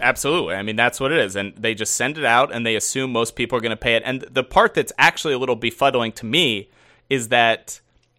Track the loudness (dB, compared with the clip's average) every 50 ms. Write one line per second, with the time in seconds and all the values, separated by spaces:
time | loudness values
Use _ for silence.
0 | 0 0 0 0 0 -2 0 0 -2 -2 -4 -4 -4 -4 0 2 2 2 2 0
1 | -2 0 2 0 0 0 -2 -4 -6 -6 -6 -4 -4 -4 -2 -2 -4 -4 -2 -2
2 | -2 -4 -4 -2 2 4 4 4 4 2 0 -4 -2 -2 -2 -2 -2 -2 -4 -4
3 | -4 -2 0 -2 -2 -2 -2 -4 -4 -2 -2 -2 -2 -4 -4 -2 0 2 2 2
4 | 0 -2 -6 -8 -8 -6 -4 -4 -2 2 4 4 4 4 2 -2 -4 -2 2 4
5 | 4 4 4 2 -2 -2 -2 -2 0 -2 -2 -2 -2 -4 -2 2 2 2 2 2
6 | 0 -2 -4 -8 -6 -2 0 2 2 2 0 -4 -6 _ _ _ _ _ _ _
7 | _ -2 -2 -2 0 2 4 4 4 4 2 0 -4 -14 -18 -18 _ _ _ _
8 | _ _ _